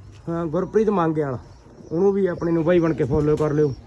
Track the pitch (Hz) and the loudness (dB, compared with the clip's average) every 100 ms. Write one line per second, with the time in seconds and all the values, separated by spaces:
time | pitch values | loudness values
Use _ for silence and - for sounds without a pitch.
0 | - - - 170 170 165 185 214 220 196 | -20 -14 -8 -6 -4 -4 0 0 2 2
1 | 160 156 139 123 - - - - - 160 | 0 0 -2 -6 -12 -20 -20 -20 -8 0
2 | 196 196 185 156 170 165 156 180 165 147 | 2 2 0 -2 -2 0 2 2 2 0
3 | 135 151 147 151 151 151 151 127 | 0 0 2 2 0 0 0 -2